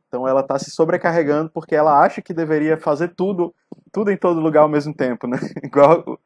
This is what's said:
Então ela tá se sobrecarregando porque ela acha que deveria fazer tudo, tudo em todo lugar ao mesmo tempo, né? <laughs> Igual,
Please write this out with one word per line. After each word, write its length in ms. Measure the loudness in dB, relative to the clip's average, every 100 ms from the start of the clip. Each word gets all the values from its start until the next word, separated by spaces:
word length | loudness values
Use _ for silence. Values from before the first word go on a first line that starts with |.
| _
Então 200 | -6 -2
ela 140 | -2
tá 160 | 0 -4
se 140 | -4
sobrecarregando 800 | -2 0 0 0 0 0 -2 -4
porque 240 | -8 -4
ela 260 | 0 4 4
acha 220 | 4 0
que 100 | -10
deveria 460 | -6 -2 0 0 -2
fazer 340 | -2 -2 -4
tudo, 380 | -4 -4 -4 -6 _ -20 -20 _
tudo 200 | -4 -2
em 40 | 0
todo 240 | 0 0
lugar 220 | 2 4
ao 60 | 4
mesmo 260 | 2 -4
tempo, 320 | -6 -6 -4 -6
né? 100 | -6 -8
<laughs> 140 | -10
Igual, 560 | -2 6 6 6 0 -14